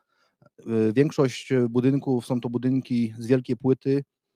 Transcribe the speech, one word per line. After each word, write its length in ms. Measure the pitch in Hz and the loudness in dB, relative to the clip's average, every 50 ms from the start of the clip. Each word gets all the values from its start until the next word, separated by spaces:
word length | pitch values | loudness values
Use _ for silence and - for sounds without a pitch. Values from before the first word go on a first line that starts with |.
| _ _ _ _ _ _ _ _ _ _ _ _ | _ _ _ _ _ _ _ _ _ _ _ _
E, 340 | - - 113 110 110 110 107 | -8 -4 0 2 2 2 4
większość, 580 | 127 143 156 - - 143 131 120 - - - | 2 2 2 2 0 0 0 0 -4 -6 -2
e, 180 | 135 127 123 117 | 0 0 2 2
budynków 560 | 117 123 123 135 135 139 - 139 131 120 117 | 0 2 2 2 2 2 0 -2 -2 -2 -2
są 160 | - 131 123 | -4 -6 -4
to 80 | 117 123 | -4 -4
budynki 640 | 120 120 120 131 131 131 123 - 127 120 117 110 113 113 | -6 -4 -2 0 -2 -2 -2 -2 -2 -2 -2 -2 -4 -6
z 80 | 117 113 | 0 2
wielkiej 300 | 135 131 123 - 127 117 | 2 2 2 -2 -6 -2
płyty, 460 | - 170 - - - 139 135 143 139 _ _ _ _ _ _ | 2 0 0 0 0 -2 -2 -2 -2 _ _ _ _ _ _